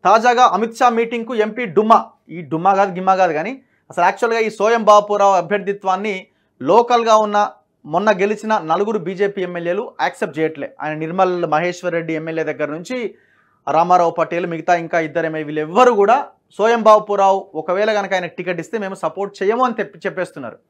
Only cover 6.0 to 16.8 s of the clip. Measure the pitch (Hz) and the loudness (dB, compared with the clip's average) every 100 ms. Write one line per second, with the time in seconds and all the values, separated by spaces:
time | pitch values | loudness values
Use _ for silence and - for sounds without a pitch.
6 | 214 190 185 _ _ _ 131 208 240 240 | -4 -8 -12 _ _ _ 4 4 4 2
7 | 226 220 214 208 208 - _ _ 151 165 | 4 2 4 0 0 -4 _ _ -4 -2
8 | 214 190 202 214 220 220 160 170 208 220 | 0 2 0 -2 -2 -2 0 -2 0 -2
9 | 165 185 202 196 180 175 170 190 240 - | -6 -4 -4 -2 -6 -6 -4 -4 -6 -4
10 | 165 - - 151 156 156 135 - 151 156 | -6 -4 -8 -2 -4 -4 -12 -10 -8 -6
11 | 160 190 185 180 165 151 175 175 180 170 | -6 0 0 0 0 0 -2 -4 -6 -4
12 | 160 160 160 160 151 135 151 156 160 254 | -4 -6 -6 -6 -6 -4 -6 -8 -8 -8
13 | 220 - _ _ _ _ - 151 175 180 | -8 -12 _ _ _ _ -2 0 4 4
14 | 170 165 160 170 180 165 160 175 165 175 | 4 0 -4 -2 -4 -6 0 -2 0 -4
15 | 160 156 160 156 151 151 156 190 254 214 | -2 -4 -4 -6 -6 -6 -2 4 4 4
16 | 202 262 - _ _ - 220 233 | 4 2 0 _ _ -2 0 4